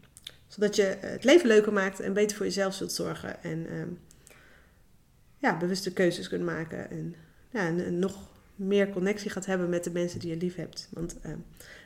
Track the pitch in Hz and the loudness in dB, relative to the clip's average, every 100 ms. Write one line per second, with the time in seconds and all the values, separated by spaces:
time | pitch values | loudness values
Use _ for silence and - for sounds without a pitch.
0 | - - - - - - 202 208 196 - | -20 -20 -20 -20 -14 0 2 4 2 2
1 | - - 240 339 254 214 208 208 190 190 | -6 0 8 8 10 6 6 4 0 -2
2 | - 196 208 208 190 185 190 190 180 - | -2 2 2 0 -2 0 -2 -2 -6 -4
3 | 175 165 - - 170 160 165 165 170 175 | -4 -6 -8 -10 -8 -6 -6 -8 -8 -10
4 | - - - - - - - _ _ - | -16 -20 -20 -20 -20 -20 -20 _ _ -20
5 | _ _ _ - 277 165 175 185 190 180 | _ _ _ -4 0 0 0 -2 -2 2
6 | 180 165 185 180 175 160 165 - - 165 | 2 2 -4 -4 -4 -6 -6 -8 -10 -10
7 | 160 175 - - - 233 170 170 180 175 | -10 -12 -20 -20 -8 -2 0 0 -2 0
8 | 190 190 - - - - 190 202 196 196 | -2 -4 -18 -20 -20 -8 0 2 2 0
9 | 185 208 208 196 185 190 175 175 175 175 | -2 -2 -4 -6 -2 -2 0 -2 -2 -2
10 | 175 - 175 165 180 175 156 - - - | -2 -4 -6 -4 -4 -6 -10 -12 -14 -10
11 | 165 - - 156 - - - - | -8 -10 -12 -12 -14 -18 -20 -20